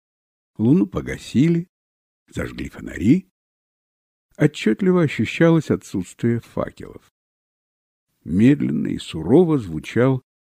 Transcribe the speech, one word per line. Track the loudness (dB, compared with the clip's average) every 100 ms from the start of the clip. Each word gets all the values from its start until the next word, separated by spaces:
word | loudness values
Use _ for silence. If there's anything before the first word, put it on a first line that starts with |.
| _ _ _ _ _ -2
Луну | 2 2 0
погасили, | -4 -8 -10 -4 2 2 2 -4 _ _ _ _ _ _
зажгли | -8 -8 -10 -14
фонари. | -14 -14 -2 2 2 0 _ _ _ _ _ _ _ _ _ _ -2
Отчётливо | -2 0 -2 0 2 2
ощущалось | 2 0 -4 2 4 4 2
отсутствие | -4 -4 -8 -8 -4 -2 -2
факелов. | -6 -8 -8 -8 -18 -20 _ _ _ _ _ _ _ _ _ _ _ _
Медленно | -4 2 4 4 0 -2 -4
и | -6
сурово | -8 -8 2 4 4 0
звучал | -4 -10 -4 0 0 0 -6 _